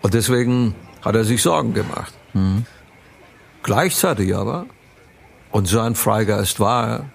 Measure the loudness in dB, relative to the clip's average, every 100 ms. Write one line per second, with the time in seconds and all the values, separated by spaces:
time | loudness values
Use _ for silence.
0 | 2 2 2 2 2 2 0 -2 -12 -8
1 | -2 0 2 2 2 2 0 -2 -4 -8
2 | -12 -16 -6 0 0 0 -4 -12 -20 -20
3 | -20 -20 -20 -20 -20 -12 -2 0 0 0
4 | 0 0 -2 -2 -4 -8 -12 -20 -20 -20
5 | -20 -20 -20 -20 -4 -2 2 0 0 0
6 | 0 2 2 0 -2 0 0 2 0 -4
7 | -8